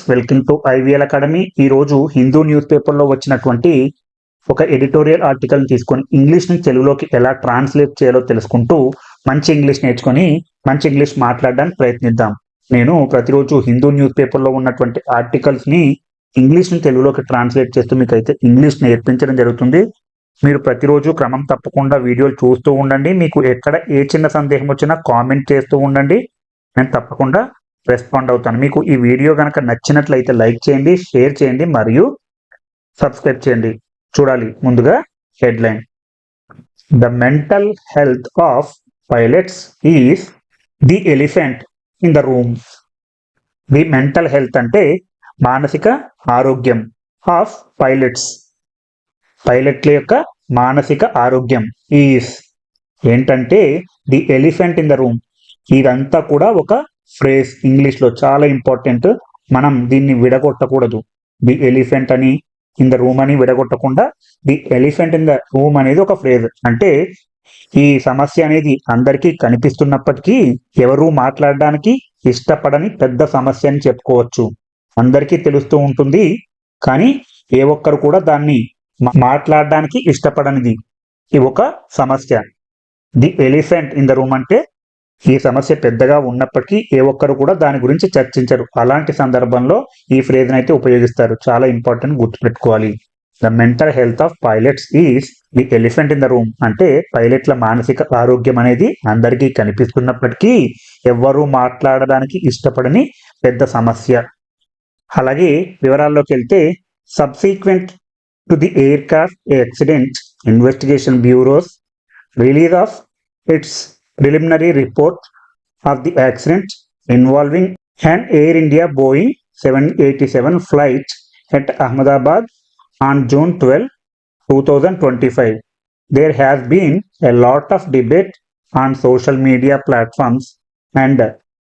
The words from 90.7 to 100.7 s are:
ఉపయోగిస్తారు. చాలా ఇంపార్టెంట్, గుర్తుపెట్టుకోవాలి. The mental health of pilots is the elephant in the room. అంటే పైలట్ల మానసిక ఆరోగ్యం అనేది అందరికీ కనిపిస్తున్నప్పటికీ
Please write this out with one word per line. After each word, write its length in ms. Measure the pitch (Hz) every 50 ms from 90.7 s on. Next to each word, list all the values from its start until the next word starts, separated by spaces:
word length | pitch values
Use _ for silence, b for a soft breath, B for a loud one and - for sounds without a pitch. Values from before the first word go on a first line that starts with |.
| 160 127
ఉపయోగిస్తారు. 560 | 127 131 123 123 120 120 120 - 120 110 113 - -
చాలా 220 | 131 117 120 131 131 120
ఇంపార్టెంట్, 400 | 117 117 127 117 120 123 139 151 127
గుర్తుపెట్టుకోవాలి. 680 | 113 113 110 - - 120 117 - - 120 110 110 110 107 107 110 - _ _ _ _ _ _ _
The 80 | - 110 113 117
mental 300 | 117 117 120 120 156 151 139 131
health 220 | 120 117 117 123 147
of 60 | 170 165 - -
pilots 400 | 120 107 110 113 139 139 139 - - - 151
is 200 | 175 147 123 135 143 - - _ _ _ - 123
the 60 | 120 - 120 113
elephant 320 | 113 117 120 165 151 143 151
in 40 | 139 135
the 60 | 127 127
room. 140 | 123 113 110 117 - 127 113
అంటే 200 | 202 - 185 170 135 151 180 - -
పైలట్ల 420 | 120 117 117 127 131 - 170 135 123 120
మానసిక 420 | 110 127 120 117 - 127 - - - 127 117
ఆరోగ్యం 360 | 120 123 127 120 117 131 123 123
అనేది 260 | 120 123 123 131 185 269 381 - - 110
అందరికీ 380 | 107 113 113 120 127 131 139 131 - -
కనిపిస్తున్నప్పటికీ 920 | 110 104 101 104 123 - - 131 123 127 123 120 131 117 117 - - 220 254 220 156 98